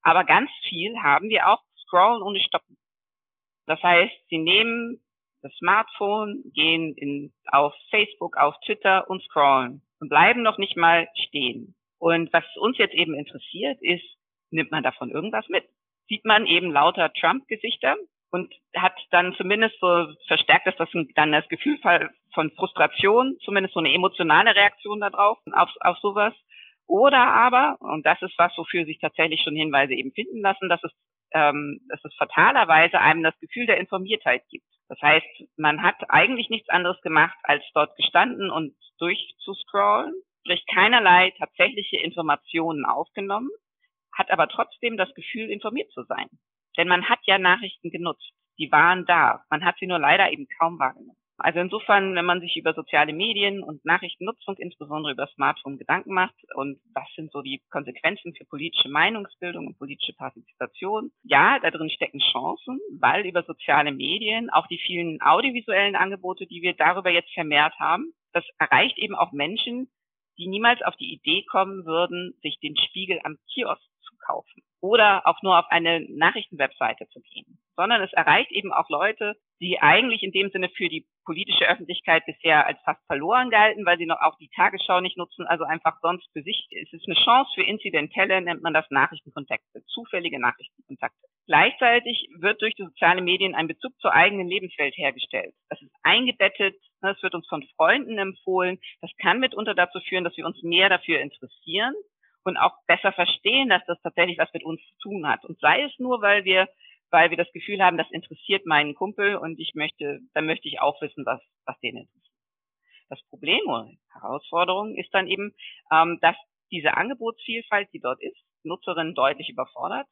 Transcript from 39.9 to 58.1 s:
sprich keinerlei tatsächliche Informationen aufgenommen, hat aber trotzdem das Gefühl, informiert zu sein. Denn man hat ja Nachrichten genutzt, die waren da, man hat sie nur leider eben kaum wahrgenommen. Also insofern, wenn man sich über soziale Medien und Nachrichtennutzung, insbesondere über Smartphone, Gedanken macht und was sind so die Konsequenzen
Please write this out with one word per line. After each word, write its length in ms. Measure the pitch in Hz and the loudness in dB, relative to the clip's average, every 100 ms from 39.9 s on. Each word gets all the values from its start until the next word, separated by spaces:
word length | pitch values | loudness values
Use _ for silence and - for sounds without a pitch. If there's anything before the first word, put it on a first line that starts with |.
| 214 277 370 _ _ | 2 -2 -12 _ _
sprich 240 | - 175 - | -4 -4 -2
keinerlei 640 | 185 202 247 196 180 185 - | 2 4 6 6 6 6 0
tatsächliche 600 | 151 - 180 - 190 - | -10 0 0 0 -8 -6
Informationen 840 | 165 170 160 143 _ 165 165 156 | -6 -6 -2 -2 _ -4 -4 -4
aufgenommen, 640 | 131 123 165 - 196 202 262 427 _ _ _ _ _ | -4 -4 -6 -10 -6 -6 -6 -14 _ _ _ _ _
hat 200 | - 190 | -6 -2
aber 160 | 175 151 | 0 0
trotzdem 480 | - 170 _ 240 226 | 0 -6 _ -8 -4
das 180 | 185 | -6
Gefühl, 340 | - - 220 220 | -6 -14 -10 -8
informiert 440 | 202 214 247 - | -8 -8 -8 -10
zu 100 | - | -12
sein. 220 | 117 98 101 _ _ _ _ - | -10 -8 -8 _ _ _ _ -4
Denn 120 | 170 | 2
man 200 | 180 - | 2 2
hat 120 | 233 | -2
ja 160 | - 190 | 2 2
Nachrichten 520 | 185 185 202 - 170 | 4 2 -2 -12 -12
genutzt, 420 | 160 175 147 - _ _ _ | -8 -8 -8 -14 _ _ _
die 120 | 151 | 2
waren 340 | 156 165 185 175 | 4 4 2 2
da, 380 | 175 135 - _ | 4 4 2 _
man 160 | 151 | -2
hat 120 | 175 - | -2 -4
sie 80 | 185 | -4
nur 120 | 175 | 0
leider 340 | 143 180 180 | 2 4 2
eben 160 | 156 135 - | 0 -12 -4
kaum 200 | 170 170 | -4 -2
wahrgenommen. 380 | 131 - - _ _ _ | -6 -6 -20 _ _ _
Also 160 | - 170 | -4 -2
insofern, 560 | 180 214 - 202 190 | -4 -6 2 2 2
wenn 120 | 180 175 | -2 0
man 140 | 175 | -2
sich 140 | 175 165 | -2 -4
über 160 | 160 | -4
soziale 400 | 160 156 156 151 | -4 -2 0 0
Medien 480 | 156 208 208 202 202 | -2 -6 -2 -2 -4
und 200 | 165 151 156 | -12 -12 -2
Nachrichtennutzung, 720 | 175 180 - 185 220 - 196 | -2 -2 -12 -10 -10 -12 -12
insbesondere 560 | 175 _ 147 151 151 | -12 _ -12 -8 -6
über 120 | 127 139 | -6 -8
Smartphone, 500 | _ 139 151 - 139 | _ -2 -2 -10 -16
Gedanken 340 | - 165 - | -4 -4 -2
macht 220 | 190 185 _ _ | -2 -2 _ _
und 240 | - 139 131 _ | -8 -8 -10 _
was 140 | - 131 - | -12 -12 -16
sind 160 | 160 | -12
so 80 | 143 | -12
die 220 | 135 139 _ | -10 -12 _
Konsequenzen 640 | 147 139 - 160 | -10 -10 -6 -6